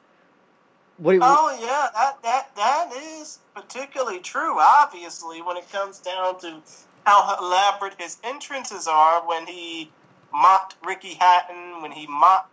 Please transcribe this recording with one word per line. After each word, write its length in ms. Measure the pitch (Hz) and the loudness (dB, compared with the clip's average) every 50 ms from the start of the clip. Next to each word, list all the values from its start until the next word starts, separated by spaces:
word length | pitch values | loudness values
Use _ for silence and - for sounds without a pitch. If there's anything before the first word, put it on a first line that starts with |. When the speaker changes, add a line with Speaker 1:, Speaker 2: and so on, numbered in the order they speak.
| _ _ _ _ _ _ _ _ _ _ _ _ _ _ _ _ _ _ _ - | _ _ _ _ _ _ _ _ _ _ _ _ _ _ _ _ _ _ _ -4
Speaker 1:
What 140 | 156 170 190 | 2 2 4
do 40 | |
you 60 | 185 247 | 6 6
Speaker 2:
Oh, 340 | 262 285 302 320 294 269 233 | 6 6 6 4 2 -2 -4
yeah, 300 | 226 240 269 302 277 240 - | -6 -4 -2 -2 -2 -2 0
that, 280 | 220 254 277 269 - - | 0 -2 -2 -2 -4 -4
that, 320 | 233 254 269 262 - _ | -2 -2 -2 -4 -6 _
that 360 | 208 208 247 277 311 349 277 247 269 302 320 311 311 | -2 0 0 0 0 -2 -6 -8 -12 -14 -14 -16 -16
is 200 | 302 - - - _ _ _ | -18 -18 -20 -20 _ _ _
particularly 640 | 202 196 - - 247 277 269 - 277 254 226 190 180 | -20 -20 -14 -12 -12 -12 -8 -6 -6 -6 -4 -6 -8
true, 380 | - - - 269 311 320 - 156 | -10 -10 -8 -6 -4 -2 0 4
obviously, 840 | 156 196 247 294 285 - 190 175 175 165 - - 170 165 165 165 | 6 6 6 6 4 2 -2 -8 -16 -16 -16 -14 -14 -14 -14 -12
when 160 | 170 180 175 | -10 -8 -8
it 160 | 180 170 - 202 | -10 -10 -8 -8
comes 260 | 196 196 190 190 - | -6 -6 -8 -10 -14
down 400 | - 180 180 185 185 185 185 180 | -12 -10 -6 -4 -4 -4 -4 -6
to 200 | 175 170 160 156 - _ - - _ _ _ _ - | -10 -16 -16 -16 -20 _ -20 -20 _ _ _ _ 2
how 320 | 208 202 202 - 202 196 - | 4 4 4 4 2 -2 -4
elaborate 580 | - 131 - 190 202 202 196 - 196 190 - - | -2 0 0 2 2 2 0 -2 -6 -10 -10 -12
his 200 | 175 165 - - - | -14 -14 -14 -12 -12
entrances 640 | 240 277 285 - - 285 269 240 - 208 180 165 | -10 -10 -10 -12 -12 -12 -12 -10 -12 -12 -8 -4
are 400 | 160 156 151 156 160 165 170 170 | 0 2 4 4 4 4 2 0
when 200 | 170 170 165 165 | -4 -6 -6 -8
he 440 | 170 180 175 170 165 165 165 160 - _ _ _ _ _ _ _ _ | -10 -14 -14 -14 -12 -12 -12 -14 -14 _ _ _ _ _ _ _ _
mocked 440 | - 147 165 180 190 190 190 - - _ - | 0 4 6 6 6 4 2 -2 -12 _ -10
Ricky 300 | 180 190 190 - 190 165 | -8 -8 -8 -10 -12 -2
Hatton, 640 | - 180 180 - - - - 180 175 175 175 175 165 | 2 4 6 6 4 2 -2 -8 -16 -16 -16 -14 -14
when 100 | 156 151 | -14 -14
he 160 | 151 151 151 | -14 -14 -12
mocked 440 | 147 143 147 160 185 190 190 - - | -8 0 4 4 6 6 4 0 -4